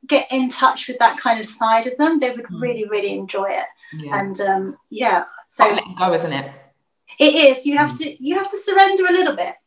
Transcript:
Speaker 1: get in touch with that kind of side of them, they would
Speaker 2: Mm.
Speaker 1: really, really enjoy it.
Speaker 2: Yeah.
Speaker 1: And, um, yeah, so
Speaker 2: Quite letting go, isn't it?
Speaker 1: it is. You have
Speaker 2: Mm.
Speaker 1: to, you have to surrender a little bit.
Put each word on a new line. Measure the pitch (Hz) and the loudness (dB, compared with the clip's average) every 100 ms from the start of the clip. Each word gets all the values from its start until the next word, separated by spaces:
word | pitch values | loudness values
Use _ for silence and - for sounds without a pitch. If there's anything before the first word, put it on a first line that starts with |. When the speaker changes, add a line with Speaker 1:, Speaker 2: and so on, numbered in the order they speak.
| 262 | 2
Speaker 1:
get | 285 - | 0 0
in | 262 254 | -2 -2
touch | - 262 - - | 2 0 0 -10
with | 247 | 2
that | 233 - | 2 2
kind | 247 226 | -2 -2
of | 214 | -4
side | - 220 226 247 | -4 2 2 0
of | 254 | 0
them, | 302 320 | 0 2
they | 254 | -2
would | 240 233 | -6 -12
Speaker 2:
Mm. | 170 | -8
Speaker 1:
really, | - 214 214 | -6 -4 -4
really | 208 196 | -4 -4
enjoy | 196 190 202 196 | -6 -6 -6 -4
it. | - - _ - | -4 -8 _ -18
Speaker 2:
Yeah. | 156 147 202 | -14 -6 -4
Speaker 1:
And, | 196 196 | -4 -4
um, | 196 190 190 196 _ | 0 0 -2 -12 _
yeah, | 220 233 180 - - - | -4 0 0 -2 -16 -20
so | - 214 | 2 2
Speaker 2:
Quite | 202 | 2
letting | - 185 | -6 -2
go, | 185 | 0
isn't | 165 165 | 0 -2
it? | 139 139 - _ _ _ _ _ - | -6 -8 -16 _ _ _ _ _ 4
Speaker 1:
it | 294 302 | 4 8
is. | 285 262 294 | 6 6 0
You | 285 | 0
have | 277 | 0
Speaker 2:
Mm. | 240 | -2
Speaker 1:
to, | 311 - 262 | -10 -8 -4
you | 370 | -4
have | 392 | -4
to | 403 | -6
surrender | - 392 392 381 359 | 0 4 4 4 2
a | |
little | 349 349 202 | 2 2 -2
bit. | 175 - | -6 -8